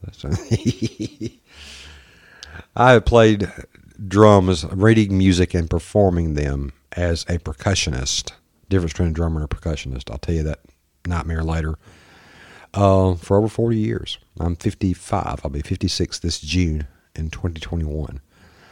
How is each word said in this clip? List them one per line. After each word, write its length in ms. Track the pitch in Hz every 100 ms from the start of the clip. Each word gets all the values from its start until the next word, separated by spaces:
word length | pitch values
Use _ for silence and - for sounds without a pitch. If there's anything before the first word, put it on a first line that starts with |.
That's 220 | - -
<laughs> 1040 | - 87 - - - - - - 107 - 110 _ _ - - - - - _ _ _ - - - -
I 180 | - 123
have 100 | 123
played 440 | - 120 110 107 95 - - _ - - 98
drums, 560 | 95 107 101 92 90
reading 520 | - 98 104 113 104 95
music 380 | 95 87 90
and 160 | 90 82
performing 640 | 87 - 107 101 87 82
them 380 | 76 73 69 71 - _
as 320 | - 87 82 -
a 100 | 87
percussionist. 960 | - - - 95 - 67 65 - - - _ _ _
Difference 260 | 98 85
between 160 | - 87
a 20 |
drummer 280 | 80 85 80
and 40 | 76
a 40 |
percussionist. 560 | - - 78 - 64 -
I'll 80 | -
tell 160 | -
you 80 | 82
that 160 | 76 78 _ _ _ _ -
nightmare 380 | 85 80 82
later. 340 | 80 80 78 78 _ - _ - - - - - -
Uh, 400 | - 98 95 95
for 220 | 90 - 101
over 120 | 110
forty 300 | - 117 113
years. 400 | 107 113 - - _ -
I'm 160 | 85 85
fifty-five. 840 | - - 98 87 - 101 - 85
I'll 60 | 78
be 120 | 71
fifty-six 560 | 76 92 95 - 90 -
this 220 | 87 -
June 480 | 76 90 87 78 69 _ _
in 160 | - 80
twenty 300 | - 92 80
twenty-one. 600 | - 85 78 76 69 69 _ _ _ _ _